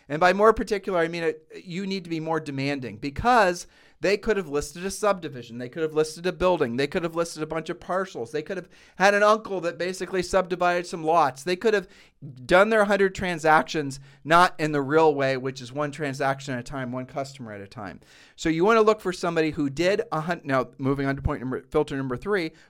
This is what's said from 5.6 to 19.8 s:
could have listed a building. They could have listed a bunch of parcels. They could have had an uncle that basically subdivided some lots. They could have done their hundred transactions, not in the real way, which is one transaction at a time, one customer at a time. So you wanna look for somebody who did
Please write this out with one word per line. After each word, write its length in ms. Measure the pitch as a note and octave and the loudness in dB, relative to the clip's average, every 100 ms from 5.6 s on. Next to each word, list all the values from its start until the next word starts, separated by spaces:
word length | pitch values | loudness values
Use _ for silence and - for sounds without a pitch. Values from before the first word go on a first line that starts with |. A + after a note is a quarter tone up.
| B2+ | -10
could 120 | E3+ | -6
have 120 | D#3 | -2
listed 320 | D3+ D#3 D#3+ F3+ | 0 -2 -2 -6
a 60 | |
building. 440 | D#3 F3+ F3 C3+ A#2+ | 0 2 2 0 0
They 100 | C#3+ | -2
could 180 | F#3 | -2
have 120 | E3 D#3+ | -4 -4
listed 260 | E3+ - | -4 -6
a 40 | D3+ | -8
bunch 240 | D#3+ D#3+ | -6 -6
of 100 | F3 | -10
parcels. 520 | - F#3 F#3+ D3+ A#2 | -6 -4 -4 -8 -8
They 100 | D3 | -8
could 160 | D#3 F#3 | -8 -10
have 100 | E3+ _ _ - | -12 _ _ 2
had 180 | F#3+ | 4
an 80 | G3+ | 6
uncle 400 | G#3 A3 G#3+ F#3+ | 6 4 0 -6
that 160 | E3+ F3 | -4 -4
basically 440 | F3 F#3 F3+ F#3 | -6 -6 -4 -4
subdivided 640 | F3+ F#3+ F3+ F3 F3 F3 F3 | 0 0 0 0 0 0 -4
some 160 | F3+ | -4
lots. 400 | D#3 E3+ D3 C3 | 2 4 4 0
They 140 | - F3+ | -4 0
could 160 | A3+ | 2
have 160 | G#3 F#3 - _ _ - B2 | 2 0 -10 _ _ -18 -14
done 240 | B2 F3 G#3+ | 4 6 6
their 160 | A3 | 4
hundred 300 | G3+ G3 G3 | 4 4 2
transactions, 840 | F#3+ F#3 E3+ D#3 D#3+ D#3+ E3 C#3+ C3+ - - | 0 -6 0 4 4 4 -2 -6 -8 -14 -14
not 320 | C#3 E3+ F3+ - | 4 6 6 2
in 140 | D#3 | -2
the 100 | D3 | 0
real 320 | C3+ D#3 D#3+ | 2 4 6
way, 240 | C#3 C3+ C3 | 4 2 0
which 240 | C3 C3+ | -4 -8
is 100 | A#2+ | -10
one 180 | C3 D3 | -6 -6
transaction 640 | C#3+ D3 C3 C#3 C3+ C#3 | -4 -6 -2 -2 -2 -6
at 80 | B2+ | -8
a 20 | |
time, 300 | A#2+ C#3+ B2+ | -8 -8 -8
one 140 | B2+ B2+ | -8 -8
customer 460 | D#3 C3+ - A#2 | -8 -10 -10 -14
at 100 | G#2 | -14
a 40 | G2 | -14
time. 340 | - G2 C2+ - - - - | -14 -14 -14 -20 -20 -20 -6
So 140 | E3 | -2
you 120 | D#3+ | 2
wanna 200 | F#3+ A3+ | 4 6
look 180 | G#3+ G#3+ | 6 4
for 120 | F#3 | 0
somebody 400 | F3+ F3+ E3 D#3+ | -6 -2 0 0
who 180 | C#3+ C#3+ | -2 -4
did 320 | C#3 | 0